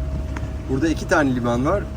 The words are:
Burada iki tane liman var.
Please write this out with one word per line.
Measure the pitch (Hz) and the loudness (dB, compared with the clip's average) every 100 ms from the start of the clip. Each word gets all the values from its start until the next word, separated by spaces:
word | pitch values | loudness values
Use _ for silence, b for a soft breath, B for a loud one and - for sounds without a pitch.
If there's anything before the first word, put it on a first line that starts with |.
| - - - - - - - | -4 -4 -4 -6 -6 -6 -2
Burada | 131 160 | 0 2
iki | 151 - | 0 2
tane | 175 139 123 | 4 4 2
liman | 120 120 139 | 2 2 2
var. | 196 - | 0 -2